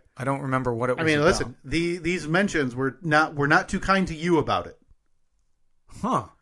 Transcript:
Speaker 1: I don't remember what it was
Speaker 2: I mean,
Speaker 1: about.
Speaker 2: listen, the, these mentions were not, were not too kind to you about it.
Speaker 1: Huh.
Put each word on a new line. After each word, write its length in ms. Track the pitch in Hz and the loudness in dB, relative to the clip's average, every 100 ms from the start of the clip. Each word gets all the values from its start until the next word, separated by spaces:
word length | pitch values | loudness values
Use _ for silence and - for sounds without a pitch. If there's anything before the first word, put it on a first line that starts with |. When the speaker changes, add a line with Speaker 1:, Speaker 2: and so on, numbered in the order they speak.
| _ - | _ -8
Speaker 1:
I 80 | |
don't 160 | 131 139 | -4 -4
remember 320 | 139 131 123 | -2 -2 -2
what 160 | 117 123 | -2 -2
it 80 | 123 | 0
was 60 | |
Speaker 2:
I 40 | 160 | 2
mean, 120 | 147 | 4
Speaker 1:
about. 80 | 160 | 4
Speaker 2:
listen, 300 | - 127 - 135 | 2 -2 -10 -6
the, 320 | 156 170 180 | -2 -2 -2
these 280 | 160 180 147 | -2 -4 0
mentions 480 | 175 202 165 131 | 0 2 0 -2
were 220 | 120 135 - | -2 -4 -4
not, 320 | 165 151 160 | 2 2 2
were 120 | 147 143 | 0 2
not 220 | 170 190 | 2 2
too 100 | 196 | -2
kind 300 | - 190 180 | 0 2 0
to 60 | |
you 240 | 156 170 160 | -2 2 2
about 280 | 113 95 - | 2 -2 -4
it. 120 | - _ _ _ _ _ _ _ _ _ _ _ - | -14 _ _ _ _ _ _ _ _ _ _ _ -8
Speaker 1:
Huh. 240 | 220 175 92 _ | -4 -2 -4 _